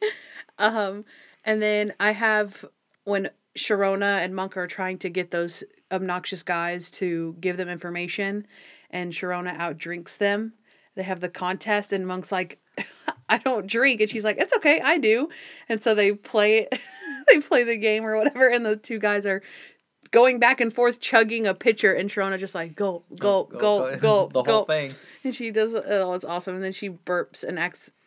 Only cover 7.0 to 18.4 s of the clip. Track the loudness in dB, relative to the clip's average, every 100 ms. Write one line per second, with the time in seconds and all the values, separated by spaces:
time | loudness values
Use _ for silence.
7 | -4 -2 -6 -4 -4 -4 -6 -8 -8 -8
8 | -6 -4 -4 -4 -8 -20 -20 -20 _ -8
9 | -8 -6 -6 -4 -6 -6 -6 -6 -10 -10
10 | -12 -2 0 0 -4 -12 _ _ _ -10
11 | -6 -6 -8 -6 -4 -4 -2 -2 -2 -4
12 | -4 -8 -4 -4 -4 -12 _ -12 -12 -10
13 | -10 -8 -2 0 0 -2 -2 0 2 2
14 | 0 0 -2 0 0 4 4 4 2 2
15 | 4 2 0 -8 -20 -16 -6 -2 2 4
16 | 2 0 0 2 4 4 2 -4 -8 -14
17 | -12 2 6 6 4 2 2 0 0 0
18 | 0 0 0 4